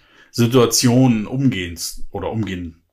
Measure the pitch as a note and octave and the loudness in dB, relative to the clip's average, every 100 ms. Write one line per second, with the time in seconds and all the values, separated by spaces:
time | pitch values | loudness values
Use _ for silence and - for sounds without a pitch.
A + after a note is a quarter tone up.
0 | _ _ _ - A#2 B2+ A2+ - B2 A#2+ | _ _ _ -2 2 4 4 4 2 4
1 | C3 A2+ G#2 C3+ C3+ G2 F2 E2+ - - | 4 2 -2 -2 0 0 -4 -8 -12 -8
2 | - G2 F2 A2+ F#2+ F#2 E2+ - _ | -8 -6 -6 -4 -4 -6 -10 -14 _